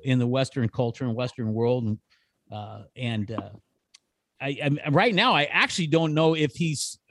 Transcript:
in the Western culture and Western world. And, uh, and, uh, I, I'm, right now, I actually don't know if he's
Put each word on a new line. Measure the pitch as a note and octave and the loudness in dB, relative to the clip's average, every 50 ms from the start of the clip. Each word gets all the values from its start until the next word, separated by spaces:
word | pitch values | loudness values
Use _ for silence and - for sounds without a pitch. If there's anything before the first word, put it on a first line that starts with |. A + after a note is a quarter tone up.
| - | -2
in | C3 B2+ B2+ | 0 2 2
the | A#2+ | 2
Western | A#2+ B2+ C3+ C3 - - C#3 A#2 A2 | 2 0 0 -2 -2 -2 -2 -2 -2
culture | - - B2 A#2 - - C3+ | 0 -2 -2 -2 -2 -4 -4
and | B2 A2 | -4 -4
Western | A#2+ B2 A#2+ - - A#2 A2 | -4 -6 -6 -6 -6 -4 -2
world. | G#2+ A2+ A#2 A#2+ B2 B2+ A2+ | 0 0 2 2 2 0 0
And, | G#2+ G#2+ G#2+ _ _ _ _ _ _ _ _ _ - | -2 -4 -4 _ _ _ _ _ _ _ _ _ -16
uh, | G#2+ G#2 G#2 G#2 G#2+ G#2 G2 - _ | -14 -14 -12 -14 -14 -18 -18 -18 _
and, | - B2+ A#2 A2+ G#2+ G2+ G2+ | -6 -6 -4 -4 -4 -4 -6
uh, | A2+ G2+ G#2 G2+ G2 - _ _ _ _ _ _ - _ _ _ _ _ _ _ _ - | -8 -10 -10 -12 -16 -20 _ _ _ _ _ _ -20 _ _ _ _ _ _ _ _ -8
I, | C3 C#3 C#3+ A2 D3 | -6 -6 -4 -2 0
I'm, | C#3+ D3 D3+ - D3+ C#3+ | 0 0 0 0 2 2
right | F3 G#3+ B3 G3+ | 4 4 4 4
now, | F3+ A3+ B3+ F#3+ | 4 4 4 4
I | C#3+ D3 | 4 2
actually | - - F3+ B3+ B3+ - - E3 D3+ | 2 2 0 0 0 0 -2 0 2
don't | D#3 E3 E3 D#3 D3 | 4 4 4 2 2
know | D#3 D#3+ D#3+ E3 | 4 4 4 4
if | D#3 D3+ D3 - | 2 0 0 0
he's | - F3 D#3+ D3 - - - - - _ - | -2 -2 -2 -2 -4 -6 -8 -10 -14 _ -8